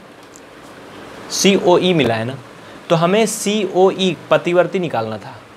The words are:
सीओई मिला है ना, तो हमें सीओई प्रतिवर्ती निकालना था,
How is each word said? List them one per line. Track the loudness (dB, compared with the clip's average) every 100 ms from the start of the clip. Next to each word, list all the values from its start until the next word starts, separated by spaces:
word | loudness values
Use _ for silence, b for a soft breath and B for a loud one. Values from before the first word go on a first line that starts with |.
| -16 -20 -20 -20 -20 -20 -20 -20 -20 -20 -20 -18 -10
सीओई | 0 2 4 4 2 4
मिला | 2 0
है | -2
ना, | -6 -10 -16 -20 B B -2
तो | 0
हमें | 2 2 0
सीओई | -2 -2 -2 0 2 2 2 -2 -2 0
प्रतिवर्ती | 0 2 2 2 -2
निकालना | -4 -4 -4 -8
था, | -12 -20 -20